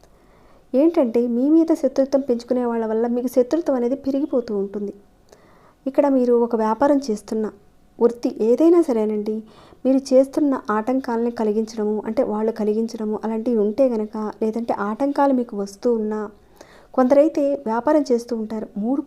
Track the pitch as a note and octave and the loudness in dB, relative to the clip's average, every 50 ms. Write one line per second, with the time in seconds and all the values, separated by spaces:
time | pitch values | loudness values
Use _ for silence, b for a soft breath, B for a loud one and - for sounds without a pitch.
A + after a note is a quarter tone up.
0 | b b b b b b b b b b b b b b - B3+ D4+ E4+ E4+ E4 | b b b b b b b b b b b b b b 2 2 4 4 4 2
1 | C4+ A3+ A3+ A#3 A#3+ A#3+ A#3 A#3+ C4 D4 D#4+ E4 D#4+ E4 D#4+ D#4 - C4 C4 C#4 | 0 2 2 0 0 0 0 0 2 4 4 4 4 4 2 0 0 -2 0 0
2 | C4+ C4 - C4+ C4+ - A#3+ A#3 - - B3 B3 B3 A#3 A#3 A#3 A3+ G#3+ A3 A3 | 0 2 2 0 0 0 -2 -4 -2 -4 -2 -2 -2 -2 -2 -2 -2 -2 -2 -2
3 | A#3 A#3+ A#3+ B3 B3+ B3 - B3+ A#3+ B3 D#4+ D#4+ E4+ D4+ C4+ B3 A#3+ A#3+ C4+ C4 | 0 0 -2 -2 -2 0 2 2 2 2 2 -2 0 0 0 0 0 -2 -2 -2
4 | - C4+ C4+ C4+ D4+ D#4 C#4+ B3 A#3+ A#3 G#3 G3+ G3 G3 G3 G3+ G3+ G3 - - | -4 -2 -2 -2 -2 0 -2 -2 -2 -2 -4 -4 -4 -6 -6 -8 -8 -8 -10 -12
5 | _ _ _ _ _ b b b b b b b b b b b b C4+ C4+ D4+ | _ _ _ _ _ b b b b b b b b b b b b -4 0 2
6 | C#4+ C#4+ C4+ B3+ B3 B3 A#3+ A#3 A#3 A#3 A#3 A3 A3 G#3+ A3+ A3+ C#4+ C#4+ D4 C#4 | 2 4 4 2 2 4 2 2 2 0 0 0 0 0 0 2 2 2 2 2
7 | C#4 A#3 G#3 G#3 - - A#3 A3 G#3+ G3+ - - _ _ _ _ _ _ _ - | 0 -2 -6 -6 -6 -6 -4 -4 -4 -4 -6 -12 _ _ _ _ _ _ _ 2
8 | A3+ A#3+ A#3 - - C4 - - G#3 A3+ B3 B3 D#4 E4 F4+ E4+ E4 - A#3 A3 | 2 2 2 0 -4 -4 -2 0 0 2 2 4 6 6 6 6 4 2 0 0
9 | G#3+ G#3+ G#3+ G#3 G#3 A3 G#3+ A3 G#3+ B B B B B B B - B3+ C4+ C4 | 0 -2 -2 -4 -4 -4 -6 -6 -8 B B B B B B B 0 2 2 2
10 | C4+ - C4 C4 C4+ C4+ - D#4 D4+ C#4+ C4 - - - G#3+ G#3+ G#3+ B3 C4 C4 | 2 4 4 4 4 4 2 0 0 0 0 -2 -2 -2 -2 -2 0 -2 -2 -2
11 | C4 B3 A#3 A3+ A#3 A#3+ A#3 A#3 A3 G#3+ G#3 A3 A3 G#3+ A#3 A3+ G#3 G#3 G#3+ G#3+ | -2 -2 -4 -2 -2 -2 -2 -2 -2 0 0 -2 -2 -4 -4 -4 -2 -2 -2 -4
12 | - A3 A3 - B3+ - G#3+ G#3+ A3 A3 A3 A3 G#3 G#3+ G#3+ A3 A3+ A3+ - A3 | -4 -4 -2 -2 -2 0 -2 -2 -2 -2 -2 -2 -2 -2 0 -2 -2 -4 -6 -6
13 | G#3+ G#3+ G#3+ - - A3 A3+ A3 A3 B3+ A#3+ G#3+ G3+ G#3+ G#3 - C4+ B3+ A#3 G#3+ | -6 -6 -6 -4 -4 -4 -4 -4 -2 -2 0 0 0 0 2 2 2 2 2 -2
14 | G#3+ G#3+ - G#3+ G#3+ G#3 - - A3+ A3 A3 A3+ A#3 A#3 - - G3+ G#3 G#3+ - | -4 -6 -6 -8 -8 -8 -6 -4 -4 -4 -4 -4 -4 -4 -4 -4 -4 -4 -4 -2
15 | C#4 C#4+ C#4 D4 C#4+ C#4 C4 B3 A#3 A#3+ G#3+ G3+ G3 G3+ - - - A#3+ A#3 A3 | -2 -2 0 2 2 2 2 0 -2 -4 -6 -8 -8 -8 -8 -4 -2 0 0 0
16 | G#3+ G#3+ G#3+ G#3+ G#3 G3+ - B B B B B B B B B B B B C4+ | 0 -2 -4 -4 -6 -8 -12 B B B B B B B B B B B B 0
17 | B3+ B3+ C#4 C#4+ D4+ E4 E4 D#4+ C#4+ C#4 C#4+ C#4 - A3 A3 A#3 A#3 D4+ D#4 D4+ | 2 4 6 4 4 4 2 0 0 0 -2 -2 -4 -4 -4 -2 0 2 2 2
18 | C#4 - A#3+ A#3 A#3 - A#3+ A3+ G#3+ G#3+ A3+ A3 A3+ - - G3+ G#3 A#3 C#4 D4 | 2 2 0 -2 -2 -4 -6 -6 -6 -6 -8 -8 -10 -8 -8 -6 -4 -2 -2 -2
19 | C#4 | -2